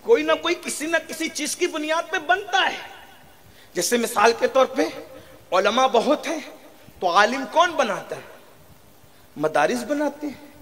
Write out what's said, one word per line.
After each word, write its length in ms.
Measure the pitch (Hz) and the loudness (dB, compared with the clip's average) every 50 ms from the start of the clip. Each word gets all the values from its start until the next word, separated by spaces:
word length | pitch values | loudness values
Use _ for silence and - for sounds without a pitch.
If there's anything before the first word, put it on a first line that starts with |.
| - | 6
कोई 180 | 202 233 285 302 | 4 4 4 4
ना 100 | 311 320 | 0 0
कोई 200 | 302 - 330 349 | 0 0 -2 -2
किसी 340 | 339 - 269 - - 277 | -2 -4 -8 -8 -6 -4
ना 120 | 320 330 320 | -2 -2 -2
किसी 300 | 320 - 240 - 320 302 | -2 -4 -8 -8 -8 -6
चीज 260 | - - 294 - - | -6 -6 -6 -6 -2
की 120 | - 349 | -2 -2
बुनियाद 420 | 349 285 320 302 302 311 330 330 - | -2 -2 -4 -4 -2 -2 -2 -2 -2
पे 80 | - 370 | -6 -6
बनता 400 | 311 - 359 392 415 - - 381 | 0 0 0 0 0 -2 0 0
है। 180 | 339 - - - - - - - - - - - - - - - - - - - - - - | 0 0 -4 -6 -12 -16 -18 -20 -20 -20 -20 -20 -20 -20 -20 -20 -20 -20 -20 -20 -20 -8 -6
जैसे 220 | 175 175 - 240 | -4 -2 0 0
मिसाल 360 | 233 226 220 240 202 208 233 233 | 0 0 -2 2 4 4 4 4
के 140 | - 262 | 4 -2
तौर 180 | 247 - 269 262 | 0 4 2 2
पे 260 | - - - 302 330 - - - - - - - - - - - - 170 | 2 2 -2 -2 -2 -2 -12 -16 -16 -20 -20 -20 -20 -20 -20 -8 0 0
उलमा 340 | 185 196 208 220 247 262 | 2 2 2 2 4 2
बहुत 400 | 262 262 233 185 226 294 285 - | 4 4 2 2 2 0 0 -2
हैं, 140 | 269 330 311 - - - - - - - - - - - - | -6 -6 -6 -8 -12 -18 -20 -20 -20 -20 -20 -20 -20 -12 -4
तो 60 | - | -2
आलिम 380 | 175 170 180 208 220 247 269 269 | 2 6 6 6 6 2 -4 -6
कौन 300 | - - 302 349 359 320 | -2 2 2 2 2 2
बनाता 400 | 285 262 214 185 165 - - 160 | 0 0 0 -2 -6 -8 -10 -12
है? 80 | 135 - - - - - - - - - - - - - - - - - - - - - - _ | -12 -12 -18 -20 -20 -20 -20 -20 -20 -20 -20 -20 -20 -20 -20 -20 -20 -20 -20 -20 -20 -20 -18 _
मदारिस 460 | 147 151 156 156 147 147 165 240 240 233 | -4 -4 0 2 2 2 2 0 -2 -2
बनाते 440 | 214 294 285 302 285 - - - | -4 -2 -2 -2 -4 -4 -6 -10
हैं। 260 | 294 240 - - - - - | -10 -10 -12 -20 -20 -20 -20